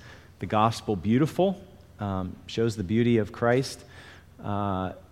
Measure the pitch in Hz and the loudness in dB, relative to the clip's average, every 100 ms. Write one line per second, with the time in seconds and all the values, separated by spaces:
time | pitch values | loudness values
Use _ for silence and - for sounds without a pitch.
0 | - - - - 95 107 113 - - 101 | -18 -20 -20 -12 -2 2 2 2 -2 -2
1 | 101 120 156 - 190 185 - - - - | 2 2 2 2 0 0 -10 -20 -20 -8
2 | 104 95 92 - - - 117 107 92 110 | -4 -4 -6 -8 -8 -2 0 -2 0 2
3 | 120 117 101 - 120 127 131 - - - | 4 2 0 0 2 2 0 -8 -18 -20
4 | - - - - 104 101 101 92 92 - | -20 -20 -20 -14 -6 -4 -2 -2 -4 -8
5 | - | -18